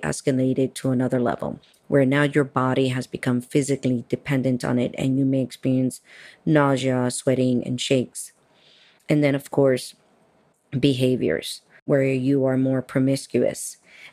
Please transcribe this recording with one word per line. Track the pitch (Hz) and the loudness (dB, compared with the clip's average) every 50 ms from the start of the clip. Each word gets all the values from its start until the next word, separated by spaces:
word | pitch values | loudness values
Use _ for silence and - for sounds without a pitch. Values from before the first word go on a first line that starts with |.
| - | -2
escalated | 151 143 - - 143 131 127 131 131 127 135 135 123 - | -4 -6 -4 -2 0 0 2 2 0 2 0 0 -2 -2
to | - - 135 127 | -4 -2 -2 0
another | 123 131 123 131 123 | 0 0 0 0 0
level, | 120 - - - - - - - _ _ _ _ _ - | 0 0 -2 -2 -6 -8 -8 -10 _ _ _ _ _ 0
where | 147 143 135 | 2 4 4
now | 127 139 143 147 | 4 4 2 2
your | 143 139 151 139 | 2 2 0 0
body | 131 - 131 127 131 127 127 135 127 | 0 0 -2 0 0 2 2 0 0
has | 127 131 123 - | 0 -4 -6 -6
become | - - - 135 123 123 | -8 -6 -2 -2 -2 -2
physically | 123 - - 147 135 139 139 131 - 127 127 117 120 - | -2 0 0 0 0 0 -2 -2 0 -2 -2 -2 -2 -4
dependent | - - - - 143 131 120 131 127 123 - | -6 -6 -4 -2 -2 0 0 0 -2 -2 -2
on | 127 123 123 | -2 -2 0
it | 117 - - | -2 -2 -4
and | - - 135 131 135 | -4 -2 -2 0 0
you | 139 | 0
may | 135 135 135 | 0 0 0
experience | 127 - - - - 131 127 131 131 127 - - _ _ - - - - - _ - | -2 -4 -8 -6 -2 0 0 0 0 -2 -4 -8 _ _ -20 -20 -20 -20 -20 _ -2
nausea, | 165 156 147 143 139 139 123 127 131 127 127 123 123 | 2 4 4 4 4 2 2 2 0 0 0 0 -2
sweating, | - - - 135 127 123 127 127 123 120 - | -2 -2 0 0 2 2 2 2 2 0 -2
and | - 127 120 | -2 -6 -6
shakes. | - - 139 127 120 - _ - - - _ _ _ _ _ _ _ _ _ _ _ _ _ _ _ - | 0 0 0 0 0 -2 _ -16 -16 -16 _ _ _ _ _ _ _ _ _ _ _ _ _ _ _ 0
And | 156 151 147 | 2 2 4
then, | 139 139 | 2 2
of | 135 - - | 0 -4 -4
course, | - 143 139 135 127 123 - - - _ _ _ _ _ _ _ _ _ _ _ _ _ _ _ - 123 | 0 2 4 4 2 2 -2 -8 -18 _ _ _ _ _ _ _ _ _ _ _ _ _ _ _ -6 2
behaviors | 131 143 131 127 131 127 127 113 - 87 78 - - - - - _ _ _ - _ | 2 2 2 4 2 0 0 0 0 -2 -2 -2 -6 -10 -14 -14 _ _ _ -20 _
where | - 147 135 135 | -2 0 0 2
you | 135 135 131 127 135 139 139 131 | 0 -2 -2 0 0 0 2 2
are | 131 131 | 0 0
more | 131 131 131 131 131 | 0 0 0 0 -2
promiscuous | - - - 135 131 135 135 135 - - - 120 117 - - - - - - _ _ _ - - - - | -4 -4 -2 0 0 2 0 -2 -4 -2 -2 0 0 0 -2 -6 -12 -14 -14 _ _ _ -20 -20 -20 -6